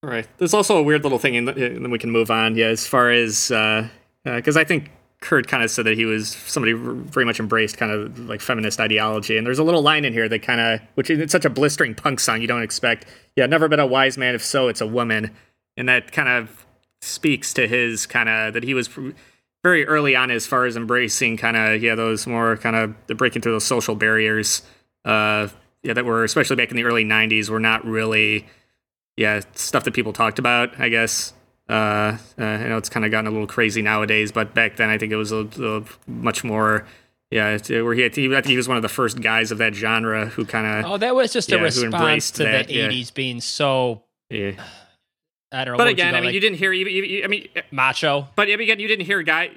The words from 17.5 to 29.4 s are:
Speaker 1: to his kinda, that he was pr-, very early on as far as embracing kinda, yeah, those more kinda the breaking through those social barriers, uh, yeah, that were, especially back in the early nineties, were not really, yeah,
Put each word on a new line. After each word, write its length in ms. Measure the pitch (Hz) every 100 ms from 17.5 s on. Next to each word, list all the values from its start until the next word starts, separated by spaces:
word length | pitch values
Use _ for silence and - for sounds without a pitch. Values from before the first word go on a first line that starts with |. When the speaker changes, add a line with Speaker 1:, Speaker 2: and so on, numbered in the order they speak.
Speaker 1:
to 120 | - 113
his 380 | 123 120 110
kinda, 460 | - 123 113 110 110
that 100 | 113
he 120 | 123
was 140 | 131 120
pr-, 220 | - 135 147 - _ _ _
very 220 | 175 175 143
early 280 | 151 143
on 160 | 127 127
as 160 | 117 -
far 200 | 131 123
as 100 | 117
embracing 640 | 113 123 120 - 123 113
kinda, 400 | 117 113 110 110
yeah, 160 | 117
those 320 | 113 113 110 127
more 300 | 117 113 110
kinda 360 | 117 113 110 107 -
the 80 |
breaking 260 | 117 127 127
through 120 | 117
those 120 | 110
social 300 | - 123 110
barriers, 680 | 107 110 110 110 110 107 - - _ _ _ -
uh, 420 | 107 107 107 104 - _ _
yeah, 120 | 139
that 100 | 117
were, 200 | 120 113
especially 320 | 110 - 143 131
back 140 | 120
in 60 | 123
the 80 |
early 200 | 117 117
nineties, 440 | 107 110 110 107 107
were 100 | 110
not 260 | 113 113 113
really, 580 | 110 110 107 107 107 - _ _ _ _ _ _ -
yeah, 240 | 107 107